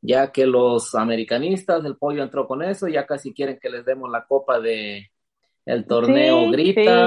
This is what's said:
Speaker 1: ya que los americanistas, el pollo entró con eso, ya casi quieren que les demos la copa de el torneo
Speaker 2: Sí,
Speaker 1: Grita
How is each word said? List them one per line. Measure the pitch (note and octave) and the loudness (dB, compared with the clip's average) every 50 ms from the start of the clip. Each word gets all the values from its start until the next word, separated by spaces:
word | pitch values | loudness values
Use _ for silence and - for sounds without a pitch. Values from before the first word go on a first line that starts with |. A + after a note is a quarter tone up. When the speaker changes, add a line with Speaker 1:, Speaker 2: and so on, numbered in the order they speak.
Speaker 1:
ya | - A2 B2 C3 C3+ C3+ | 0 0 2 2 2 0
que | - - C3 | 2 2 2
los | C3 B2+ B2 B2 B2 A#2+ A#2 - - - | 4 4 4 2 2 2 0 -2 -2 -4
americanistas, | A2+ A2 A#2 A#2 A2+ A2+ - A#2+ A#2+ C#3+ E3 F#3+ F#3 F#3 - F3 E3 D#3 | -2 -2 0 -2 -4 -4 -4 -4 -4 -2 -2 -4 -4 -2 -2 -2 -2 -2
el | D3 C3+ _ | -6 -8 _
pollo | - D3 C#3+ C#3+ C#3 | -6 -4 -4 -4 -6
entró | A#2+ B2 C#3 C3 - | -6 -4 -6 -4 -4
con | C3 C3+ D#3+ | -4 -6 -4
eso, | F#3 G3 F#3+ G3 F3 | -6 -6 -6 -6 -4
ya | D#3 D3 C#3 | -4 -4 -4
casi | - D3+ C#3 - C3+ - | -4 -8 -8 -8 -14 -8
quieren | - C#3 C3+ C3 C3 | -6 -6 -6 -6 -8
que | _ B2+ | _ -10
les | B2 A#2+ A#2+ | -10 -8 -4
demos | B2+ C3 C3+ C3 B2 | -4 -4 -4 -6 -8
la | A#2+ A#2 A#2 | -8 -8 -4
copa | _ C#3 C3+ C3+ - B2+ A#2 | _ -2 -2 0 0 -2 -2
de | A2 A2+ A2+ A2 G#2+ G#2 G2+ G2+ G2 G2+ _ _ _ _ _ _ _ _ _ _ _ | 0 -2 -4 -4 -6 -8 -10 -12 -16 _ _ _ _ _ _ _ _ _ _ _ _
el | - B2 A#2+ G#2+ | -4 -4 -4 -2
torneo | - A#2+ A#2+ A#2 A#3+ C4 C#4+ D4+ D#4 E4 - - | 0 0 0 2 4 4 4 4 4 4 4 4
Speaker 2:
Sí, | - | 2
Speaker 1:
Grita | - - - F#3+ G3 A3 G#3 A3 A#3 A#3+ A#3+ | 2 2 2 2 2 4 4 4 6 6 4